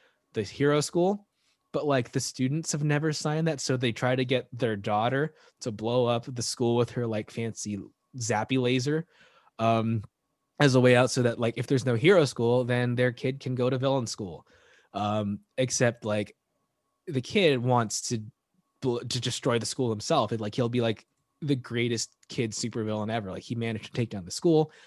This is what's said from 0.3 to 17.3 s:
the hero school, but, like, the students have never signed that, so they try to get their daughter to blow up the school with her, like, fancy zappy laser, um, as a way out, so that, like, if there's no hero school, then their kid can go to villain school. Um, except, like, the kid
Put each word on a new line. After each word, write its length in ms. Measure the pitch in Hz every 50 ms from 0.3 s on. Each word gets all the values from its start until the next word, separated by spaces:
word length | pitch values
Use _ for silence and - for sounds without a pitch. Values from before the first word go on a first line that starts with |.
| -
the 100 | 113 104
hero 380 | - - - 139 143 147 151
school, 460 | 147 - - 170 175 185 208 202 - _ _ _ _ _ _ _ _ _ -
but, 120 | 147 139
like, 260 | 147 139 131 120 - -
the 60 | 139
students 500 | - - - - 127 127 143 165 160 -
have 120 | - 147 151
never 280 | 151 147 147 156 160 151
signed 340 | - - 156 151 160 160 160
that, 120 | 151 135
so 140 | - - 135 127
they 140 | 123 120
try 240 | 113 - 135 127 127
to 100 | 127 131
get 220 | 127 135 123 - - -
their 220 | 117 127 113 110 101
daughter 580 | 95 113 104 104 110 123 127 135 147 160 - _ - - _ _
to 100 | - 127
blow 340 | 107 98 107 113 120 127 123
up 200 | 117 120 120 120 -
the 140 | 131 120 110
school 320 | - - - 123 117 120 120
with 140 | 120 -
her, 140 | - 127 120 117
like, 240 | 110 110 107 -
fancy 480 | - 117 113 113 104 - - 104 104 98 78 - - _ _ _ - 131
zappy 440 | 113 110 113 107 110 - 131 131
laser, 460 | 123 123 127 131 123 143 151 160 165 - _ _ - _ _ _ _ _ _ -
um, 440 | 113 113 113 113 110 113 113 110 101 - _ _ _ _ _ _ _ _ _ -
as 160 | 151 139 127
a 60 | 127
way 140 | 123 123 123
out, 160 | 120 131 123
so 120 | - 131 120
that, 160 | 117 117 -
like, 160 | 120 117 - -
if 100 | 123 -
there's 180 | 143 127 -
no 100 | 127 120
hero 300 | 110 123 170 208 180 151
school, 380 | 131 - - 117 117 120 127 123
then 320 | 120 123 123 123 123 120
their 160 | 120 123 123
kid 280 | 117 - - 131 135 139
can 140 | - 127 127
go 140 | 123 123 127
to 80 | 135 127
villain 300 | 131 135 135 135 120 107
school. 400 | - - 107 92 82 - - _ _ _ _ _ _ _ _ _ -
Um, 480 | 98 104 104 107 107 104 101 104 101 - _ _ -
except, 480 | 131 123 - - 131 120 117 - -
like, 320 | 110 104 107 104 - - _ _ _ _ _ _ _ _ _ _ _ _ _ _ -
the 140 | 151 131
kid 380 | 120 -